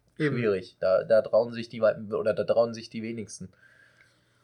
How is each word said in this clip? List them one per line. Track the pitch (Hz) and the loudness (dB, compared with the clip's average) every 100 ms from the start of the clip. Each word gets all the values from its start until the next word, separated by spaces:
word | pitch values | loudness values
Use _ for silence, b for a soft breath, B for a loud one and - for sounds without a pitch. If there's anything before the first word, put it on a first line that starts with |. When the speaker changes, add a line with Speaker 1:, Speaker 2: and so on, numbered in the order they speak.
| _ - | _ -4
Speaker 1:
Eben. | 151 135 | -2 0
Speaker 2:
schwierig. | 113 98 90 - | 0 0 -4 -4
Da, | - 95 82 | 2 2 4
da | 110 | 4
trauen | - 107 120 | 4 2 2
sich | 117 113 | -4 -10
die | 120 | 0
wei-, | 110 104 104 | 2 2 -4
oder | 104 107 104 | -2 -2 -2
da | |
trauen | 101 110 117 113 | 0 2 2 -2
sich | 110 | -12
die | 113 113 | -10 -8
wenigsten. | 117 101 - 92 b b b b b b b b b | -10 -10 -14 -18 b b b b b b b b b